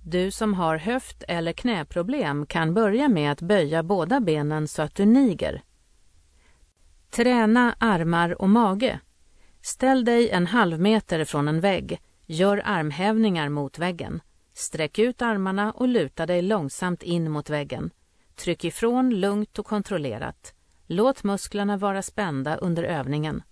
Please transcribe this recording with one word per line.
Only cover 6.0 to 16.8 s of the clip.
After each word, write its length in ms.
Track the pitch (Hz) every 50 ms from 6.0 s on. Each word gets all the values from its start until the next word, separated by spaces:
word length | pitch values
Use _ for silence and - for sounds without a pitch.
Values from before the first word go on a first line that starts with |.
| _ _ _ - _ _ _ _ _ _ _ _ _ _ _ _ _ _ _ _ _ _
Träna 640 | - - 233 247 254 240 226 214 226 247 247 233 - -
armar 640 | - 226 202 165 165 165 170 170 170 170 175 -
och 80 | 196 196
mage. 500 | 202 240 233 196 185 202 247 247 - - _ _ _ _ _ _ _ _ - - _ _
Ställ 440 | - - - _ 254 262 269 262 240
dig 240 | 240 240 233 240 220
en 180 | 202 180 175
halv 320 | 170 196 247 214 175 165 156
meter 460 | 175 208 220 214 - - 180 160 156
från 220 | - - 147 143
en 120 | 151 151 165
vägg. 420 | 165 202 190 170 135 - - - _ _ _ _ _
Gör 360 | - 160 156 185 202 202 202 -
armhävningar 840 | - 208 175 151 151 143 151 185 208 220 220 220 214 180 165 151 143
mot 300 | 147 147 143 135 - -
väggen. 420 | 165 185 180 165 - - - 165 _ _ _ _ _ _ _
Sträck 460 | - - - - 156 160 147 _ -
ut 220 | 220 247 240 -
armarna 500 | 247 233 220 202 190 190 190 196 208 214
och 160 | - - 247
luta 380 | 254 247 233 160 131 _ - 165
dig 160 | 160 180 175
långsamt 600 | 175 190 220 202 156 139 - -